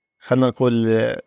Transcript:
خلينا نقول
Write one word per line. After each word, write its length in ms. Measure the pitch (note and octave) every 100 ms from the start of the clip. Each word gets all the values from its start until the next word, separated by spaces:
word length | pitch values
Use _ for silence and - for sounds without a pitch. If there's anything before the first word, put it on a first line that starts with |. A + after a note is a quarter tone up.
| _ _
خلينا 280 | - B2+ B2+
نقول 400 | - B2+ A#2 A2+ A2+ A#2 -